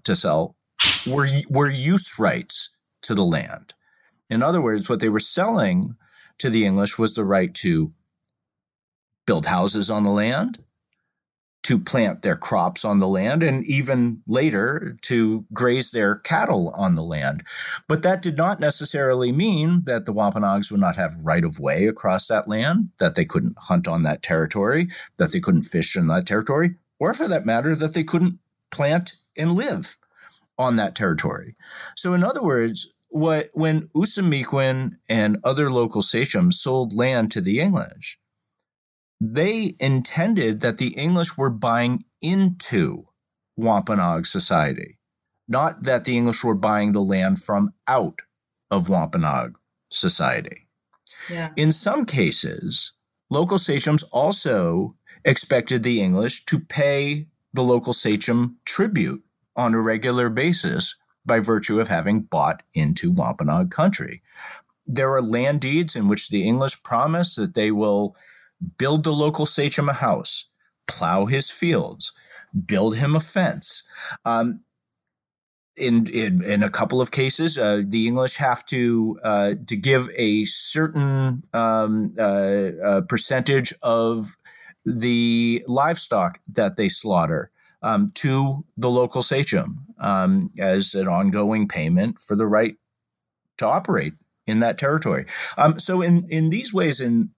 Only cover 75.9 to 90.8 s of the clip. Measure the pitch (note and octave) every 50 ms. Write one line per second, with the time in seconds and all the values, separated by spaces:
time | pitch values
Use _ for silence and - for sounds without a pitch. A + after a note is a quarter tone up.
75.9 | A#2 A#2 A2 - - A#2 A2+ G2+ F2+ F2+ F2 G2+ G#2 G2+ G#2 G2 - - - -
76.9 | C3+ B2+ B2+ - - C#3 C3 C3 - - D#3+ E3 D#3 C#3 A2+ G#2 G#2 G#2 G2+ G2
77.9 | G#2 A2+ A2 A#2 B2 B2+ C3 B2+ - - C#3+ C3 A#2+ - - - C#3 B2+ A#2+ A#2+
78.9 | A#2 A2+ A2 A2 - - - A2 G#2 G2+ G2+ G2+ G#2 G2+ A#2 - A#2 G2+ - C3+
79.9 | C3+ C3 B2 A2+ - B2+ A#2+ G#2+ G#2 G#2+ G#2+ G2 - - - - - D#3 D#3+ D#3+
80.9 | D#3+ D3+ C#3+ C#3 C3+ C3+ C3+ C3 B2 B2+ - - - A#2 A2+ A2+ A2 A2 A2 G#2+
81.9 | A2 A2 G#2+ - - - A2 G2+ G2 G2+ G2 F#2+ G2+ G2+ G2 F#2 D#2+ D#2+ F#2 G#2
82.9 | G2+ F#2+ F2+ - B2+ A2 - - C3+ B2+ A#2+ D3 C#3 C3+ B2 - - - - B2
83.9 | A2+ A#2 A#2 A#2 A#2 A2+ G#2 G2+ - _ _ - - - - - - _ - -
84.9 | B2+ A#2 A2+ B2 A#2+ A#2 A#2 A#2 A#2 A#2 A#2 A#2 A#2 A#2 - - B2 C3+ C#3+ D#3+
85.9 | E3+ - - - A#2+ G2+ F2+ F2 F2+ - - - - - G#2+ G2+ - - G#2 -
86.9 | - - - A2 F#2+ F2 E2 D#2 E2 D2 A#1 - _ _ _ _ _ - - A2
87.9 | A2 G2+ G#2 G2+ - - - C#3+ C3 C3+ C#3 C#3 C3+ C#3+ D#3 _ - - A#2+ B2
88.9 | B2 B2 B2 A#2+ - C3 A#2+ - C#3+ C3+ C#3+ - - F#2 - - - - - -
89.9 | - - - G2+ G2 F#2+ F#2 F#2 F#2+ G2 F2+ - - - G2 F#2+ F#2 G2